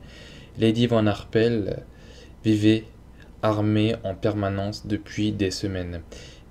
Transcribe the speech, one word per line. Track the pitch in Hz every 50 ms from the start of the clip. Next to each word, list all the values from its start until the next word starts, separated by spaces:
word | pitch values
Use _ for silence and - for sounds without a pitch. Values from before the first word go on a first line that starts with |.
| - - - - - - - - - - - -
Lady | 110 113 110 117 120
Van | 117 117 110 104
Arpel | 104 101 - - - - 113 113 117 120 110 98 95 - - - - - - - - - - - - - - -
vivait | 107 107 104 104 107 110 110 110 - - - - - - - - - - -
armée | - 110 104 104 104 107 107 107 107 113 113 - -
en | 98 92
permanence | 87 - 110 101 104 101 98 98 98 98 101 107 - -
depuis | 104 104 - - - - 107 104 107
des | 104 101 98 92
semaines. | - - - 98 95 92 90 87 87 82 - - - - - - - - - -